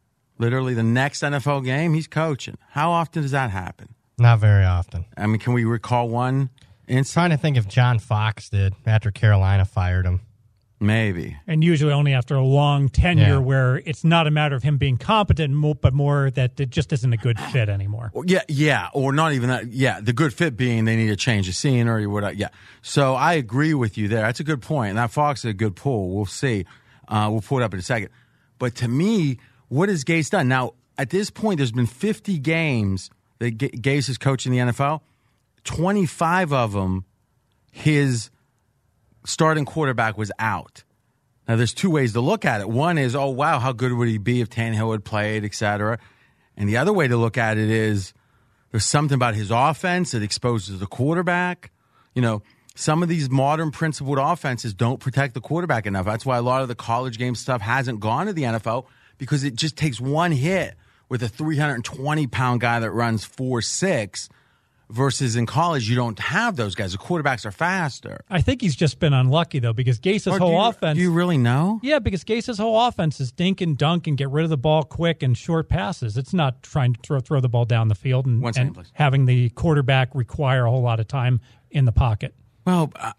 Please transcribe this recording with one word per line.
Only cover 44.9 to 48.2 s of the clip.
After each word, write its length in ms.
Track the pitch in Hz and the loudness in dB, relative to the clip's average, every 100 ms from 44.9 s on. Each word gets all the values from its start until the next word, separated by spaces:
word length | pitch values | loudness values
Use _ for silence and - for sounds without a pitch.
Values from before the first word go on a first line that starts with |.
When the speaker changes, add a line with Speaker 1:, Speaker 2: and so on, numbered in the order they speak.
Speaker 1:
had 120 | 110 | -4
played, 400 | - 107 104 107 | -4 -2 -2 -2
et 100 | 104 | -6
cetera" 440 | - 104 104 107 113 - _ _ _ _ - | -2 -2 0 -2 -4 -8 _ _ _ _ -4
And 120 | 104 | 0
the 80 | 117 | 2
other 160 | 180 | 2
way 160 | 202 131 | 2 2
to 80 | 120 | 2
look 200 | 113 123 | 2 0
at 220 | 110 107 | 0 0
it 100 | 110 | 2
is 460 | 110 110 104 92 - | 2 0 -2 -4 -14